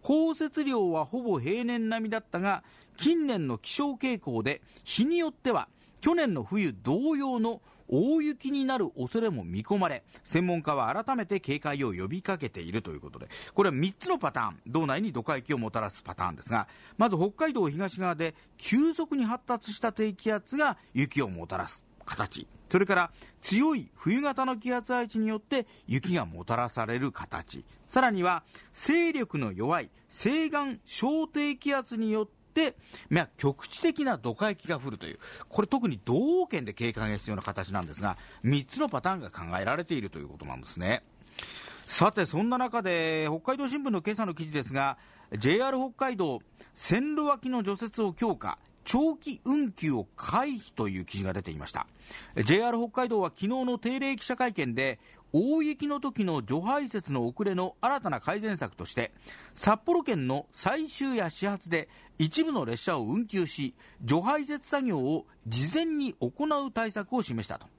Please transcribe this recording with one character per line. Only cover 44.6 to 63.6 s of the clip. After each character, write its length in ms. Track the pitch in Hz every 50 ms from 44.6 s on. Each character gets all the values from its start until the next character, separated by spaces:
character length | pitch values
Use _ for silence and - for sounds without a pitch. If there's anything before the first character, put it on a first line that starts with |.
す 100 | 123 -
が、 240 | 131 139 135 135 127 - - - - - - - - 107
ジ 120 | 110 135
ェ 60 | 175 220
イ 40 |
ア 60 | 254 269
ー 40 |
ル 60 | 262 254
北 280 | 262 262 226 - 269
海 100 | 254 247
道 240 | 190 185 151 127 113 - _ - - - -
線 440 | _ - - - 165 226 269 302 302
路 80 | 302 302
脇 260 | 294 285 226 - 254
の 120 | 254 247
除 140 | 202 190 202 190
雪 200 | 233 220 - -
を 140 | 220 196 165
強 200 | - 233 220 170
化、 220 | - - 95 - - - - - _ -
長 320 | - - 247 302 320 302
期 240 | 311 - 302 220 - _
運 280 | 240 277 302 285 226
休 200 | 185 - 165 156
を 160 | 135 113 95 - _
回 400 | - - 117 143 220 269 294 269
避 180 | 214 - - _
と 140 | - 110 101
い 120 | 95 92
う 40 | 90
記 140 | - - 98
事 60 | 98
が 80 | 95
出 100 | 87 101
て 100 | 90 92
い 40 | 78
ま 120 | 76 69 -
し 40 |
た。 140 | - - - - - - - - - - - - -
ジ 180 | - 120 113 165
ェ 40 | 202
イ 40 | 233
ア 40 | 240
ー 40 |
ル 60 | 240 226
北 220 | 233 220 - 254
海 60 | 254 240
道 120 | 233 208
は 80 | 185 160
昨 140 | - -
日 60 | 190 202 247 262 254
の 140 | 254 247 233
定 220 | - 233 254 269
例 160 | 269 269 269
記 80 | 220 -
者 120 | - 254
会 160 | 247 254 240
見 220 | 196 - 147 127 113
で、 240 | 127 135 135 113 - - - - - _ -
大 300 | - 156 208 269 302 320
雪 240 | 302 302 294 - 302
の 140 | 285 285 285
時 240 | 277 269 - - 202
の 180 | 180 160 139
除 180 | 110 98 131 160
排 300 | 180 226 269 294 285 240
雪 200 | - 208 - -
の 140 | 139 127 117 120
遅 160 | 123 - 208
れ 100 | 202 185
の 220 | 180 185 185 - _
新 200 | - 247 285 269
た 100 | - 180
な 100 | 143 113
改 200 | - - 175 208
善 180 | 208 220 196 156
策 180 | 135 101 -
と 80 | - 87
し 80 | -
て、 200 | - 123 113 - - - - - - - - - -
札 260 | - - 202 214 214
幌 200 | _ - 349 349
圏 240 | - - 226 156 131
の 200 | 127 131 143 - _
最 360 | - - - 190 247 320 311 294
終 280 | - - 277 269 254
や 140 | 226 185 165
始 160 | - - 190
発 240 | 202 202 185 - 165
で 180 | 170 160 - - - - - - - -
一 240 | 156 156 - 302
部 100 | 320 320
の 120 | 285 220 139
列 160 | 113 117 120
車 180 | - 196 170 139
を 60 | 113
運 220 | 107 143 214 240
休 200 | 208 - 190 175
し、 280 | 143 - -